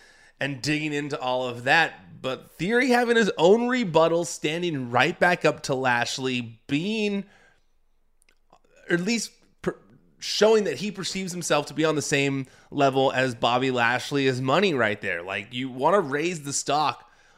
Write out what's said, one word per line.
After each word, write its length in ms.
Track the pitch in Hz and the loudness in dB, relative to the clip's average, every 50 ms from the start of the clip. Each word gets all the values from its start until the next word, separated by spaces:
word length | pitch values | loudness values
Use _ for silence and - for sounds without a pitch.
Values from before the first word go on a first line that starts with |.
| - _ _ _ _ - _ - | -20 _ _ _ _ -20 _ -6
and 220 | 135 139 139 120 | -6 -6 -6 -6
digging 320 | 107 147 151 151 151 151 147 | -4 -4 -4 -2 -2 -4 -4
into 260 | 147 147 143 151 - | -4 -4 -6 -6 -4
all 280 | 127 127 127 127 127 | -2 -2 -2 -2 -2
of 180 | 127 117 120 120 | -4 -6 -6 0
that. 560 | 135 151 165 160 135 - - - - - - | 2 4 4 4 2 -2 -12 -20 -20 -20 -8
But 300 | - 131 127 - - - _ | -6 -6 -6 -6 -10 -20 _
Theory 360 | - 165 202 233 240 277 254 | -6 -2 2 2 2 4 4
having 280 | 240 240 247 233 240 | 4 2 4 4 2
his 140 | 226 214 175 - | 2 2 2 2
own 300 | - 156 180 208 233 240 | 4 6 6 6 6 4
rebuttal, 580 | 240 254 247 233 175 151 160 160 165 165 170 170 | 0 0 -2 -2 2 4 4 4 4 2 0 -2
standing 640 | - - - - 151 156 175 180 175 156 135 127 120 | -4 -8 -6 -4 -4 -4 -2 -4 -4 -4 -4 -6 0
right 300 | 120 123 131 165 175 - | 2 4 4 4 2 2
back 240 | 185 175 180 170 - | 2 2 2 4 2
up 200 | 151 139 - - | 0 0 0 -4
to 120 | - 135 | -4 -4
Lashley, 840 | 131 131 127 120 120 120 - - 139 131 131 127 123 120 113 110 _ _ | 0 0 0 2 0 0 -2 -4 -4 -4 -2 -2 -4 -6 -8 -14 _ _
being, 580 | - 143 151 175 208 220 220 208 208 202 202 196 - _ _ _ _ _ _ _ _ _ _ _ _ _ _ _ _ _ _ _ _ _ _ _ _ - _ _ _ _ _ - - | -4 -4 -2 -2 -2 -2 -2 -2 -2 -2 -4 -6 -10 _ _ _ _ _ _ _ _ _ _ _ _ _ _ _ _ _ _ _ _ _ _ _ _ -20 _ _ _ _ _ -4 -2
or 40 | 180 | -2
at 80 | 175 | 0
least 300 | 180 214 233 220 - - _ _ _ _ _ _ - | 0 0 -2 -2 -2 -8 _ _ _ _ _ _ -6
per-, 160 | 180 - - _ _ - _ _ _ _ _ | -6 -6 -8 _ _ -20 _ _ _ _ _
showing 440 | - - - - 208 220 226 214 196 | -10 -6 0 2 4 4 4 4 2
that 120 | 170 139 | 0 -4
he 140 | 123 185 208 | -6 -8 -8
perceives 400 | 175 190 170 - - 190 190 175 | -8 -8 -10 -8 -6 -6 -6 -6
himself 340 | 180 180 151 - 160 147 143 | -8 -8 -2 0 0 0 0
to 80 | - 143 | -2 -4
be 100 | 147 156 | -2 0
on 120 | 156 156 | 0 0
the 60 | 147 | -2
same 440 | 139 - 151 139 139 139 139 135 127 - - - _ _ | -2 0 0 0 0 0 -2 -4 -6 -8 -14 -20 _ _
level 420 | - 143 139 135 131 135 131 135 | -2 2 2 2 4 4 2 2
as 240 | - 127 131 131 117 | 2 2 0 -2 -2
Bobby 340 | 117 127 117 120 127 131 135 | 0 0 2 2 2 0 0
Lashley 580 | 123 120 117 117 123 120 - - 147 139 135 | 2 2 2 2 2 0 -4 -2 -2 0 0
is 120 | 131 127 123 | 0 0 0
money 340 | 131 131 139 175 208 190 151 | 0 0 2 2 2 2 2
right 280 | 123 113 104 107 - | 2 0 0 0 -2
there. 220 | 110 95 87 85 87 | -4 -4 -4 -4 -6
Like, 280 | 95 98 104 101 - | -6 -8 -8 -8 -8
you 180 | 120 123 135 131 | -10 -10 -8 -8
wanna 300 | 123 131 147 160 190 208 | -6 -2 0 2 2 2
raise 440 | 175 131 139 143 160 180 185 156 139 | 0 0 -4 -4 -4 -4 -6 -6 -8
the 100 | 143 131 | -6 -6
stock 560 | - - - 143 151 151 131 117 - - _ _ _ _ _ _ | -6 -2 -2 0 0 0 -2 -2 -6 -16 _ _ _ _ _ _